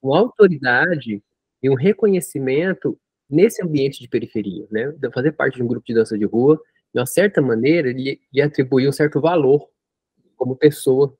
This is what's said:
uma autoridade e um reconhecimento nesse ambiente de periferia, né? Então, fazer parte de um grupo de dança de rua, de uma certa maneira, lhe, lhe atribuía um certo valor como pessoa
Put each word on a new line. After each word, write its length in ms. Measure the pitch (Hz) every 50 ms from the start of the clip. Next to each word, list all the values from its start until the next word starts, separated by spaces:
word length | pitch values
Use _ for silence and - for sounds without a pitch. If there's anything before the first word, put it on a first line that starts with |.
| -
uma 160 | 131 139 170
autoridade 1040 | 220 247 - - 214 185 170 135 135 131 120 127 151 175 180 147 123 117 104 101 _ _ _ _ _ _ _ _ -
e 60 | 135
um 40 | 139
reconhecimento 1300 | 123 127 196 214 - 226 208 196 180 - - - 147 135 127 131 147 170 190 185 - - 127 107 _ _ _ _ _ _ _
nesse 340 | 139 156 185 233 - - 190
ambiente 380 | 170 151 143 135 139 139 -
de 80 | 123 120
periferia, 580 | - 117 117 120 _ 110 101 98 90 85 - -
né? 240 | 110 107 120 143 151
Então, 140 | 151 139 120
fazer 200 | - 131 127 160
parte 240 | 156 - 143 139 131
de 80 | 123 120
um 40 |
grupo 200 | 117 120 110 _
de 60 | - 117
dança 240 | 113 110 - 113
de 80 | 104 107
rua, 360 | 101 - 117 127 143 156 156 - _ _ _ _ _ _
de 60 | 120
uma 80 | 123
certa 340 | 127 - - 190 208 - -
maneira, 500 | 143 127 117 110 117 139 165 175 151 127
lhe, 280 | 123 131 131 135 139 _ _ _
lhe 100 | - 135
atribuía 480 | 139 147 - - 143 127 135 131 127 139
um 20 |
certo 300 | 135 - 156 151 151 147
valor 460 | 131 160 180 170 139 127 139 147 - _ _ _ _ _ _ _ _ _ _ _ _ _ _
como 200 | _ 131 127 127
pessoa 600 | 127 - 151 143 - - 143 131 131 143 135 -